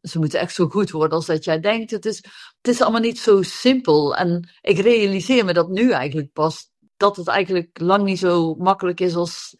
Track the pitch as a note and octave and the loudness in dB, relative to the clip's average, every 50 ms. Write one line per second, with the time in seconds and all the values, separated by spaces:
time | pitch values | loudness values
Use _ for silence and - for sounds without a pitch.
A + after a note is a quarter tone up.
0 | - D#3+ - E3 D#3 D3+ - - E3 E3 - - F3 D3+ - G3+ G3+ - - D#3 | -14 -8 -4 -2 -2 -2 -2 -2 -4 -4 -2 -2 -2 0 0 -2 -2 -2 -2 -2
1 | D#3 D#3 D#3 E3 D#3 - E3 D#3 D#3 E3+ D#3+ D#3+ D#3+ G#3 A3 A3+ A3+ - A3+ G3+ | -2 0 0 -2 -2 -2 -4 -4 -2 -2 -2 0 0 0 -2 -2 -4 -6 -8 -6
2 | - A3 G3+ - - - - - - - _ _ - B3 A#3+ A#3+ B3 - A3+ A3+ | -6 -6 -8 -8 -10 -20 -20 -20 -20 -20 _ _ -2 0 2 2 2 2 2 0
3 | A3+ A#3 A#3 - - A3+ G3+ G3 F3+ - - - - B3 C4+ C4 B3+ - D3+ D3+ | 0 -2 -2 -2 4 4 4 4 4 0 -4 -2 2 2 2 2 2 2 2 4
4 | D3 C#3+ - - F#3 F3 F3 F3 E3+ - _ _ - - G3 E3 G3 A#3 A#3+ A3+ | 4 2 0 0 0 0 -2 -2 -4 -8 _ _ -2 0 2 2 4 4 4 4
5 | G#3 G3 F#3+ F#3+ E3+ A#3+ C4 B3 G#3+ F#3 E3+ F3 E3 F3 F#3 G3 A#3 B3+ G#3 C3+ | 4 2 0 -2 0 0 2 2 2 2 2 0 0 0 0 0 2 2 2 0
6 | B2+ D3+ C3+ D#3 C#3+ C#3+ _ - D3+ D#3+ D#3 - - _ _ _ _ _ _ - | -2 -4 -4 -6 -6 -6 _ -2 -2 -2 -2 -4 -14 _ _ _ _ _ _ 0
7 | G3+ G#3 G3+ F#3+ E3+ E3+ A#2 G3 F#3+ F#3 F#3+ F3 E3+ - - - E3 F3+ F#3+ G3+ | 0 0 0 0 -4 -2 -2 -2 -2 -2 -2 -4 -4 -6 -8 -4 0 2 2 2
8 | G3+ G3 F#3+ F3 F#3 F3+ F3 F3 E3 D#3+ D#3 D3 F3+ F#3+ G3 F#3+ G3 F3+ F3 - | 2 0 -2 0 0 2 2 2 2 0 -2 -2 0 0 0 0 -2 -6 -4 -2
9 | F3+ F3+ E3+ F3 F3 E3+ - - - - - _ | -2 -2 0 -2 -4 -4 -6 -12 -16 -18 -20 _